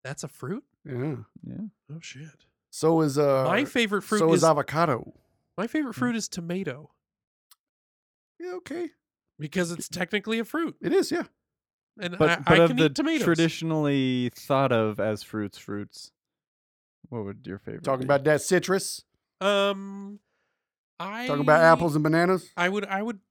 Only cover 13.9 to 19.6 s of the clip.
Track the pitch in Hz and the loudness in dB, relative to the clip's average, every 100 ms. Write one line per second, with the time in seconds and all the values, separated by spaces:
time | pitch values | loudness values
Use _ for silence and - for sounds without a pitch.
13.9 | 139 131 127 123 - - 135 135 117 107 | 0 0 0 -2 -6 -2 0 4 2 2
14.9 | 104 104 107 - 110 101 - - 104 104 | 0 -2 -4 -6 -6 -6 -10 -10 -10 -10
15.9 | - - _ _ _ _ _ _ _ _ | -16 -20 _ _ _ _ _ _ _ _
16.9 | _ - 120 98 101 - 98 - 107 - | _ -14 -10 -10 -12 -12 -12 -12 -10 -4
17.9 | 131 131 143 139 147 - 180 175 185 - | -4 0 0 2 0 2 0 2 -4 -4
18.9 | - _ _ _ _ 190 202 | -12 _ _ _ _ 0 2